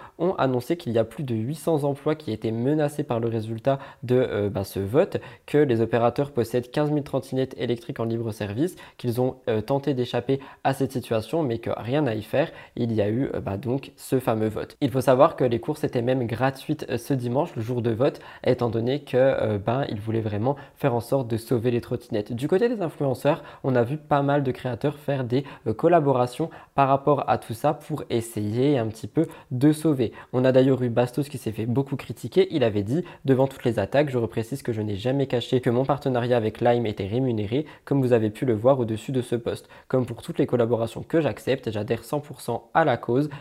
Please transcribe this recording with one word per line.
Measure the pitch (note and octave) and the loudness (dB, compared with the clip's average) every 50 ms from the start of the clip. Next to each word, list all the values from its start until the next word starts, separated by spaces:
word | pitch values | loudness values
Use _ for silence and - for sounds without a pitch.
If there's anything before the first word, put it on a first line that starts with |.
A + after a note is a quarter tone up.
| - - _ - | -20 -20 _ -2
ont | E3 F3+ F#3+ | -2 -2 0
annoncé | - C3+ C3+ B2+ B2 - - E3+ | 2 0 2 2 -2 0 -2 -4
qu'il | E3+ - B2 | -2 -2 0
y | A2 A2+ | 0 0
a | A2 | 0
plus | A2 - - | 0 -4 -8
de | D3 B2+ A#2 | -6 -4 -2
huit | A2 A2 B2+ D#3 | -4 -2 -4 -6
cents | D3+ - E3+ E3 C#3+ C#3+ | -4 0 0 0 2 0
emplois | C#3+ C#3+ C#3 - D3+ D#3 | -2 -4 -2 -2 -2 -2
qui | D#3 - - | -2 -4 -6
étaient | A2 G#2+ - A2+ | -6 -2 -2 -2
menacés | A2 A2+ A#2+ C3+ D3+ D#3 D3+ C#3+ D3 - D3 | -2 0 0 2 2 2 2 0 -2 -4 -4
par | - A#2+ A2+ | -2 -2 -2
le | A#2 A#2 | 0 -2
résultat | A2+ A2+ G#2+ A2 A2+ A2+ - C#3 C3+ C3 - - - _ | -2 -2 -4 -4 -8 -2 0 0 0 0 -4 -14 -16 _
de, | - A#2 B2 | 0 2 4
euh, | B2+ C3 - F2+ G#2 G2+ G2+ | 4 4 2 0 0 0 0
bah, | F#2+ F#2+ G2 | -2 -2 -4
ce | - - G2 | -4 -4 -6
vote, | G2 G2 A2+ D3 F#3+ G3 - A#2+ - - - - _ | -4 2 2 2 2 2 0 -8 -8 -8 -20 -20 _
que | - - D3 | 0 4 4
les | D3+ C3+ A#2 A2+ | 4 4 4 2
opérateurs | A2+ A2+ - A#2+ A#2 A#2+ A#2 - C#3+ C#3 | 2 2 2 2 2 2 2 0 -4 -2
possèdent | - A#2+ A2+ - - B2 A#2+ - | 0 -2 -2 0 0 -2 -2 -2
quinze | - D3+ D3+ D3 | -2 0 0 2
mille | D3+ D3 C#3 | 0 -2 -2
trottinettes | - - C3+ B2+ - - C3 C3 C3 - - | -2 -4 -4 -4 -2 -2 -2 -2 -2 -4 -6
électriques | B2+ A#2+ A#2+ A#2 - - A#2+ - | -2 -2 -2 -4 -4 -10 -6 -4
en | A#2 | -2
libre | A2+ A2+ A2+ A#2 A2+ | -2 -2 -2 -2 -6
service, | G#2+ - G#2+ G2 G2+ A#2 D#3 F#3 F3+ - - - - | -4 -4 -6 -4 -2 -2 -2 -2 -4 -10 -20 -20 -16
qu'ils | - - A#2+ A2+ A#2+ | -6 -4 -2 0 2
ont, | B2+ C3 C3 - _ - | 0 0 -2 -4 _ -2
euh, | A2 A2 | 0 0
tenté | G#2+ - C#3 C#3 C#3 D#3 | 0 0 -2 0 0 -2
d'échapper | C#3+ B2 B2 - - B2 A#2+ - C3+ C3+ - - - _ - | -2 -2 -2 -2 -2 -4 0 0 -2 -2 -2 -14 -20 _ -2
à | C#3 | -2
cette | C3+ C3+ C3+ C3 | 0 0 -2 -2
situation | - C3 A2+ - A#2 A2 G#2+ - - E3 | -2 -6 -4 -2 -2 -2 -2 -2 -2 -2
mais | D#3+ B2+ F#2 - | 0 0 -2 -4
que | - G2+ - | -2 -4 -6
rien | - G2 A2 C3 D3+ D3+ | -4 -4 -2 0 0 0
à | B2+ A2 | 0 -2
y | G#2+ | -4
faire, | G2+ - - B2+ D#3 E3 - - - - _ | -4 -2 0 0 0 0 -4 -16 -20 -14 _
il | - A#2+ A#2 | -4 -2 0
y | A2+ G#2+ | 2 2
a | G2+ G#2 | 2 2
eu, | A2 B2 C#3+ - - | 2 0 -2 -2 -4
euh, | - | -4
bah, | C3 C3+ G2 G2 | -4 -4 -6 -4
donc | - A#2 B2+ C#3 - - - | -2 -2 -4 -4 -4 -10 -20
ce | - - - C3+ C3 | -18 -4 0 0 0
fameux | - - A2+ A2 G#2+ A2 | 2 0 0 0 0 0
vote. | G#2 - - - - _ | -2 -4 -8 -8 -4 _
Il | D3 B2+ | -2 0
faut | A2 C3+ | 0 2
savoir | A#2+ C#3 B2+ B2 D3 E3 - | 4 4 8 8 6 6 6
que | - D3 | 2 2
les | A#2+ A#2 A2+ | 2 2 0
courses | - - D3+ - - | -2 -4 -4 -2 -4
étaient | C3 - B2+ | -2 0 0
même | A2 B2 C3 C3+ A#2+ | 2 2 2 2 0
gratuites, | A2+ A#2 G#2+ B2+ C3+ C3+ - - - D3+ - - - | -2 -2 0 0 0 0 -4 -6 -6 -6 -4 -4 -4
euh, | B2+ | -4
ce | A#2 - - | -6 -2 -2
dimanche, | C#3+ C3 A#2+ A#2+ A#2+ C3+ E3+ E3+ - | -2 -2 0 0 0 0 0 -2 -4
le | B2+ | -8
jour | A2 A2+ B2+ A#2+ | -6 -4 -4 0
de | A2 A#2+ | 0 0
vote, | A2+ G#2 C3 D#3 - - - - - - - | 2 2 2 0 0 -2 -16 -18 -18 -2 0
étant | A#2 B2+ B2 A#2+ A#2+ | 0 2 2 0 0
donné | G#2+ A2+ A#2 B2 C3+ D3 | 0 0 0 0 -2 -2
que, | C#3+ - - | -4 0 2
euh, | B2+ C3 C3+ C3 - - A2 G#2+ G2+ | 4 4 6 4 2 0 0 0 0
ben, | G2 A2 A#2 C3+ C#3+ - | 0 0 0 0 -2 -2
ils | A2+ G#2+ | -4 -6
voulaient | G#2+ A2 A2 A2+ | -4 -2 -2 -2
vraiment | G#2+ G#2+ G2+ G2+ A2 C3 C#3+ C#3 - - _ | -2 -2 -2 0 0 0 -2 -2 -8 -20 _
faire | _ - C#3 A#2+ | _ 0 0 0
en | A#2 | 0
sorte | A2+ - C3+ C#3 B2+ | 0 0 -2 -2 0
de | A2+ A#2 | -2 -4
sauver | G#2+ - - C3+ A#2 G#2+ B2+ | -4 0 0 0 2 2 2
les | A#2 A#2+ | 0 0
trottinettes. | - - B2 A#2+ - - A#2 G#2 G#2 - | -2 -4 -8 -8 -6 -4 -4 -4 -2 -2
Du | B2+ A2+ C3+ D3 | -4 -4 0 0
côté | F#3+ F#3+ A3 A#3+ | 2 2 2 2
des | B3+ G#3 | 0 -2
influenceurs, | F3+ D3+ - - D3 C3+ B2 - - C#3+ D#3+ E3 - - - - - | -4 -6 -4 -2 -2 -2 -2 2 2 0 0 0 -4 -16 -18 -4 -2
on | C#3 B2+ | 2 2
a | A#2+ | 2
vu | A#2 A#2 D3 | 2 2 -2
pas | D#3 - - D3+ C#3+ | -8 -2 0 0 2
mal | C#3 C#3 C#3+ D3 | 2 2 2 2
de | C#3 B2+ | 0 -2
créateurs | B2 - - C3 A#2+ A2+ - D3 C#3 - | -4 -4 -6 -6 -6 -2 -2 -4 -4 -4
faire | - - C#3+ C3+ C3+ | -6 -4 -4 -2 -2
des, | A2+ B2 C3+ C#3 - - - - | 0 0 -2 -2 -4 -16 -8 -6
euh, | A#2 A2 | -6 -4
collaborations | - - E3+ F3 E3+ D3 C#3 C3+ B2 B2 B2 - - D#3+ D#3+ - - - _ _ | 2 4 6 6 6 6 4 4 4 2 0 0 -4 -6 -6 -6 -16 -20 _ _
par | - C#3 C3 | 2 4 4
rapport | C#3 C3+ C#3 D3 D3 C3+ - - | 4 2 4 2 2 2 2 0
à | A#2 A2+ | -2 -2
tout | - - A#2 | -2 -8 -8
ça | A2 - D3 D#3 | -2 -2 -2 -2
pour | D3+ - - D3+ C3+ - - | -2 -6 -10 -8 -8 -6 -2
essayer | A2 A#2 A2+ - - G#2+ G#2+ G#2 G#2+ A#2+ C3 D3 D3 B2+ | -2 -2 -2 -4 -6 -4 -4 -2 0 2 2 2 2 2
un | A2 | 0
petit | A2 G#2 - - | -2 -6 -8 -12
peu | G2+ - D3+ D#3+ D#3 - - - _ | -4 0 0 -2 -2 -4 -18 -10 _
de | C3 B2 C3 D3+ | -2 4 4 4
sauver. | D3+ D3+ - E3 D3 C3 A#2 G2+ - - - _ | 4 4 2 0 2 2 0 -2 -2 -10 -14 _
On | - B2+ B2+ | 0 2 4
a | C3 | 6
d'ailleurs | B2+ C3 C3 C#3 C3+ B2 | 6 6 6 6 4 2
eu | B2+ A#2+ | 0 0
Bastos | A2+ A#2+ A#2+ B2 - - C3+ - | 2 2 0 0 0 -4 -4 -4
qui | - B2 | -6 -6
s'est | - A2+ | -6 -6
fait | G2 - A2 | -4 -4 -2
beaucoup | B2 A#2 C3+ C3+ - C#3 | 0 0 0 0 -2 -6
critiquer. | B2+ - - A#2 - - A#2 - F3+ F#3+ - | -8 -8 -10 -12 -10 -10 0 2 2 2 2
Il | - D3+ | 2 2
avait | B2 A2+ G2+ G#2 | 2 2 2 0
dit : « | G2 G2+ C3 E3+ F3 - - - - | 0 0 -2 -2 -2 -4 -14 -6 2
Devant | C3+ C3+ B2 C3+ | 2 4 4 4
toutes | C3+ - - - | 2 0 -2 -2
les | B2+ A2 G#2+ | 0 2 2
attaques, | G2 F#2+ - C#3 D3+ C#3+ | -2 2 2 2 2 2
je | B2+ B2 | 2 0
reprécise | A2+ G#2 - A#2 A2 - C#3 C#3 | 0 0 -2 -6 -6 -4 -8 -6
que | - - | -4 -4
je | A2+ A2 | -2 -2
n'ai | G#2+ G#2 G2+ | -2 -2 -4
jamais | F#2+ G#2+ B2 C3+ C#3 C3+ | -2 -2 0 0 0 0
caché | C3+ - A#2+ A2+ - - B2 | 0 0 -2 0 0 0 2
que | B2 C3 | 2 2
mon | A#2 B2 C3+ | 2 2 2
partenariat | C#3 D3 C3+ - C#3 B2+ A#2+ A#2+ A#2+ B2 | 2 0 0 0 0 0 0 2 2 2
avec | A#2+ G#2+ A2 G#2+ - | 2 2 0 -2 2
Lime | A#2 A#2+ A#2+ A#2+ A#2 | 2 4 4 4 2
était | G#2+ G#2 - G#2 | -2 -2 -4 -4
rémunéré, | F#2+ G#2+ B2+ C3+ B2+ A#2 G#2+ G#2 G2 A#2 C#3+ D#3 - - - _ | -2 -2 0 0 0 0 -2 -2 -2 -2 -2 -2 -4 -12 -20 _
comme | - C#3+ C#3 | 0 2 2
vous | C3 A#2+ | 4 4
avez | B2+ A2+ G#2+ G#2+ | 4 4 4 0
pu | G#2+ - D3 | 0 0 0
le | B2+ A2+ | 0 0
voir | G#2 A2 B2+ A#2 A#2 | 4 4 4 4 4
au-dessus | A#2+ A2 A2 G#2+ - - | 2 -2 -2 -6 -6 -4
de | C3+ B2+ | -2 -2
ce | A#2 - A#2+ | -2 -2 -4
post. | A#2 - F#2+ G2+ - - _ - - - _ | -2 -2 -4 -6 -6 -10 _ -20 -20 -6 _
Comme | - C3 B2 | 0 0 0
pour | A2 A#2+ - | -2 -6 -12
toutes | - - E3 - | -10 -8 -2 -2
les | - | 0
collaborations | - - A#2+ A#2 A2+ A#2+ A2 A#2 A2+ - - | 0 2 2 2 2 2 0 0 -4 -4 -10
que | F2+ - - E3 | -8 0 0 2
j'accepte, | D3+ B2 G#2 - - - C3 C#3 - A#2 | 2 2 -2 -2 -2 -2 -2 -2 -2 -6
j'adhère | G#2 G#2+ G#2 A2+ A#2+ A2 - | -4 -4 -2 -2 -4 -4 -4
cent | - - D3 | -6 -6 -6
pour | C#3 - A#2+ - | -6 -8 -16 -12
cent | - - A#2 A2 - _ - | -6 -6 -6 -6 -8 _ 0
à | D#3+ E3 | 2 4
la | D3 A#2+ | 4 2
cause | - - - A#2+ C3 D3+ D3+ - C#3+ | 0 0 0 0 0 0 -2 -6 -12